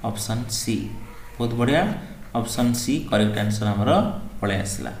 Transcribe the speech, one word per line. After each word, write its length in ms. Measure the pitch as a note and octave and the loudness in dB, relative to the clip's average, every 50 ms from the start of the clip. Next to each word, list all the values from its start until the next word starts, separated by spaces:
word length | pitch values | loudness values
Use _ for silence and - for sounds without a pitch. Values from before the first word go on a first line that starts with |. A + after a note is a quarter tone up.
| - A2 | -4 -4
option 340 | G#2 G#2 - - A2 A#2 A#2+ A2 | -4 -4 -4 -2 -2 -2 -2 -4
ସି। 260 | - - - - A2 - - - - - - - - - - - - | -4 -2 0 0 0 0 -2 -4 -6 -8 -10 -10 -12 -14 -14 -14 -4
ବହୁତ 140 | - A#2+ A#2+ A#2 A#2 | -2 -2 0 2 2
ବଢ଼ିଆ, 240 | A#2+ B2+ C#3+ E3 F#3+ G#3+ - - - - - - - - - - | 4 4 4 4 4 2 0 -4 -6 -10 -12 -14 -14 -4 -4 -2
option 320 | - - - - B2 A#2+ A#2+ A#2 | -2 -2 0 2 4 4 2 2
ସି 120 | - - C#3 D#3 - - | 0 0 0 0 0 0
correct 260 | - G#2 G#2+ G#2+ G#2+ G#2 G#2 | 2 2 4 2 2 2 0
answer 240 | G#2+ G#2 G#2 G#2+ G#2 G2+ | 0 0 2 2 2 2
ଆମର 180 | G2+ G#2 B2+ D#3+ G3 A#3+ - - - - - - - | 2 4 6 6 6 4 2 -2 -4 -8 -8 -6 -2
ପଳେଇ 200 | - G#2 G2 G2 G2 | -2 0 0 0 -2
ଆସିଲା। 260 | - - - C2 B1 - - | -2 -4 -4 -6 -6 -8 -8